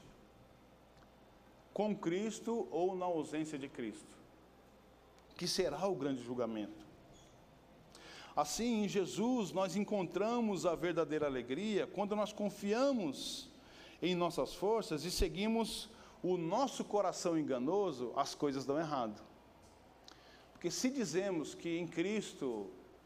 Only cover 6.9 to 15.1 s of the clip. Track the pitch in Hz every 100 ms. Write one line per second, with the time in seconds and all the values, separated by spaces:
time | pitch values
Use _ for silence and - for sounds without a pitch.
6.9 | - - - - - - - - - -
7.9 | - - - - - 147 - 233 220 208
8.9 | 170 175 139 226 254 190 151 190 175 202
9.9 | 208 170 175 208 240 220 190 160 156 165
10.9 | 165 156 151 147 131 120 135 214 202 135
11.9 | - 202 208 208 - 208 190 202 220 277
12.9 | 254 170 131 - - - - - - -
13.9 | - 165 180 175 160 131 - 190 220 190
14.9 | 156 160